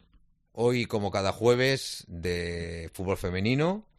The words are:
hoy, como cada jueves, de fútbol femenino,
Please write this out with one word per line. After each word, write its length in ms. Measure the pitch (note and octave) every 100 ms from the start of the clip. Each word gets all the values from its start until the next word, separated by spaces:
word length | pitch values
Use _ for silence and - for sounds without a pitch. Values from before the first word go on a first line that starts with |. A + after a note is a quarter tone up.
| _ _ _ _ _
hoy, 340 | - A#2+ B2 G#2+
como 240 | A2 G2+
cada 220 | G2 G2
jueves, 720 | - A#2 B2 C3 C3+ - - -
de 800 | F2 F2+ F2 E2+ E2+ E2+ E2+ E2
fútbol 220 | - F#2+ F#2+
femenino, 680 | F#2 F#2 G#2 C3+ D#3+ G#3 -